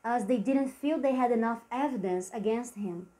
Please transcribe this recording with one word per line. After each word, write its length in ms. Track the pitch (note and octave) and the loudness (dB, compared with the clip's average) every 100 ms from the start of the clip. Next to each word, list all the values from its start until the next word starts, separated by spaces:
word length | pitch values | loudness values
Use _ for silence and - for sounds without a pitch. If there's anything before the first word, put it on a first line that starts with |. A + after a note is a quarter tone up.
as 220 | A3+ A#3+ G3+ | 0 0 2
they 120 | B3+ | 2
didn't 300 | B3+ C4+ C4+ | 4 2 0
feel 300 | - C#4+ D#4+ | -2 -2 0
they 160 | C#4 | 2
had 160 | B3+ B3 | 2 4
enough 320 | A#3 A3+ A3+ - | 4 2 -2 -6
evidence 640 | B3 C#4 B3 F#3+ F3+ F3+ | -2 -2 -2 -2 -2 -4
against 400 | A3+ G#3 A3+ B3 | -4 -2 -2 -4
him. 320 | G#3 G3+ F3 F3+ | -6 -6 -6 -12